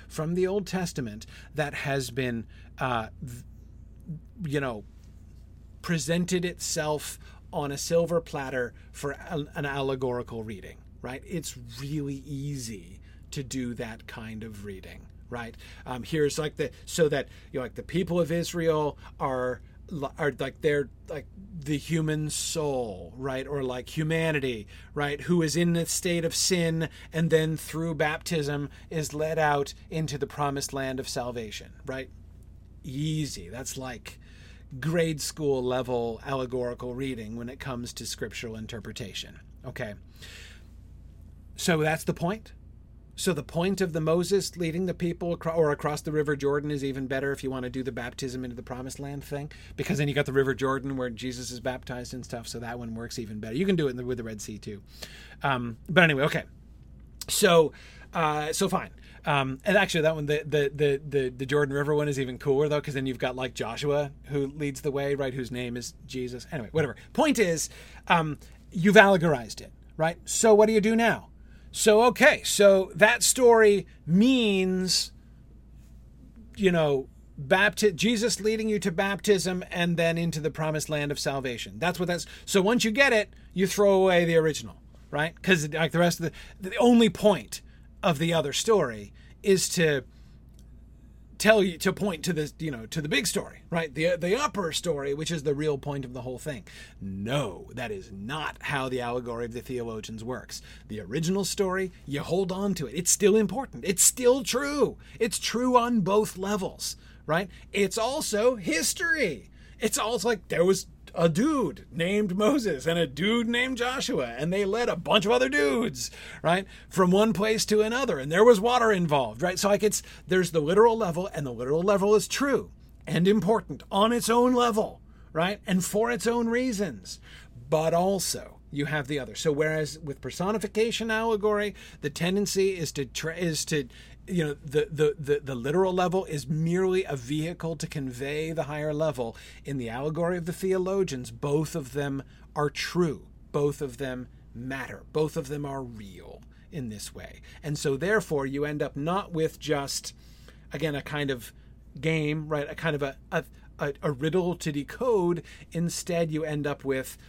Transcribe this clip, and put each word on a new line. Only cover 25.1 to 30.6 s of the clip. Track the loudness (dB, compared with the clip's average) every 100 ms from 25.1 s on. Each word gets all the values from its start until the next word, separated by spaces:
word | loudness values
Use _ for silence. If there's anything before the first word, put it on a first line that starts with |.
| -4
Who | 0 2
is | 2 2
in | 2
the | 2 0
state | -2 0 0 0
of |
sin | 0 2 2 2 0 -4 -8 -6
and | 0 4
then | 4 2 -2
through | -6 -4 -4
baptism | 0 0 -2 -2 -2 -2 -4 -6 -10 -8
is | -6 -4
led | -4 -2 2
out | 4 2 0 -8 -8
into | -4 -4 -4
the | -6
promised | -2 -4 -2